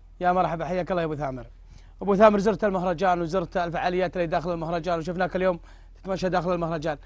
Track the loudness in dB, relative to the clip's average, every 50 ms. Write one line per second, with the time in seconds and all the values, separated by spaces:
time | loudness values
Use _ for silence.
0 | -20 -18 -8 -2 0 2 2 2 2 0 -2 -4 -4 -4 -4 -4 -2 -2 -2 -2
1 | -2 -2 -4 -4 -6 -6 -6 -8 -12 -14 -18 -20 -20 -20 -20 -20 -20 -20 -14 -6
2 | -2 2 6 8 8 8 8 6 2 2 0 2 0 0 0 0 0 -2 0 2
3 | 2 2 2 2 0 -2 -2 -2 -2 -2 -4 -4 -4 -2 -4 -2 -2 0 0 0
4 | 0 -2 0 -2 -2 0 -2 -2 -2 -2 -4 -4 -4 -4 -4 -4 -2 -2 -2 -2
5 | -2 -4 -2 -2 -2 0 0 0 0 0 0 -2 -6 -16 -20 -20 -20 -20 -20 -12
6 | -8 -6 -4 -2 -2 0 0 0 0 0 0 0 -2 -2 -4 -4 -4 -4 -6 -6
7 | -8